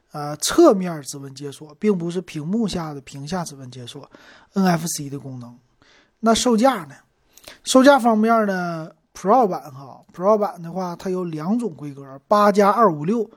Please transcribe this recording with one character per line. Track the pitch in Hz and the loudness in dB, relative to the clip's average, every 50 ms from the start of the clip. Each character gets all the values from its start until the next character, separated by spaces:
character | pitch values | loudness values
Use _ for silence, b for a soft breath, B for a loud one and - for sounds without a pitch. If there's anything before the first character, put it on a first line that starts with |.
| b b | b b
啊， | - 151 147 147 151 | -12 -10 -8 -8 -8
侧 | - - - - 320 349 294 214 | -6 -6 -2 4 6 6 6 6
面 | 185 180 175 165 151 | 4 0 -6 -8 -10
指 | 135 - - | -12 -14 -14
纹 | 139 139 139 135 | -14 -14 -16 -14
解 | 135 143 139 | -14 -14 -14
锁， | 135 - 151 151 - - | -14 -16 -20 -20 -10 -4
并 | 208 214 196 | 0 0 0
不 | 170 170 170 | 0 -2 -6
是 | 170 185 | -6 -8
屏 | 180 - - 151 143 | -8 -10 -10 -10 -8
幕 | 170 202 233 220 | -6 -4 -4 -4
下 | 180 175 175 160 156 147 | -4 -4 -6 -8 -10 -12
的 | 139 | -14
屏 | 127 - - 139 143 | -16 -18 -16 -14 -12
下 | 151 190 180 160 | -8 -8 -8 -8
指 | - 143 | -10 -12
纹 | 135 131 127 | -18 -18 -18
解 | 123 127 120 | -18 -18 -18
锁 | - - 139 135 - B B B B B B B B - | -16 -18 -18 -20 -20 B B B B B B B B -2
，N | 196 190 | 0 2
F | 185 170 160 170 | 2 2 0 -2
C | 165 - - 143 139 | -6 -8 -8 -10 -10
的 | 139 | -12
功 | 139 127 135 131 123 | -12 -12 -12 -14 -14
能。 | 120 120 120 _ _ _ _ _ b b b b b b b b | -16 -18 -20 _ _ _ _ _ b b b b b b b b
那 | 220 226 220 | 0 2 2
售 | 220 - 247 226 | 2 2 2 2
价 | 208 247 269 247 190 156 | 4 4 2 2 0 -6
呢？ | 135 - - _ _ _ _ _ _ B B B B B B B | -14 -18 -20 _ _ _ _ _ _ B B B B B B B
售 | - - 262 254 | 4 4 6 8
价 | 285 285 | 8 6
方 | 247 220 240 220 | 6 4 2 2
面 | 214 214 226 233 226 214 | 2 2 2 2 2 2
呢， | 202 190 180 175 175 170 160 160 180 - _ _ _ - | 0 -2 -4 -4 -6 -6 -8 -12 -14 -18 _ _ _ -16
Pro | - - 190 233 269 233 | -6 0 2 4 4 4
版 | 180 175 151 - - 127 | 2 -2 -6 -10 -14 -20
哈， | 135 139 123 120 120 - _ - | -20 -20 -20 -20 -20 -20 _ -8
Pro | - 185 202 220 | -2 2 2 2
版 | 202 208 175 - 175 | 2 2 -2 -6 -8
的 | 165 170 | -12 -10
话， | 185 185 180 175 170 | -8 -6 -6 -8 -8
它 | - - 190 | -8 -8 -6
有 | 185 180 180 | -6 -4 -6
两 | 170 156 151 151 185 226 | -6 -8 -6 -4 -2 -2
种 | 247 240 190 147 | -2 -2 -6 -8
规 | 127 147 147 | -10 -14 -14
格： | 135 139 139 135 135 - _ | -14 -14 -18 -20 -20 -10 _
八 | - 208 208 208 208 | 0 2 4 4 4
加 | 190 208 202 196 | 4 4 4 4
二 | 196 233 226 190 | 6 6 4 4
五 | 156 147 151 | 4 2 -2
六 | 180 233 233 208 - b | -2 -2 -2 -2 -6 b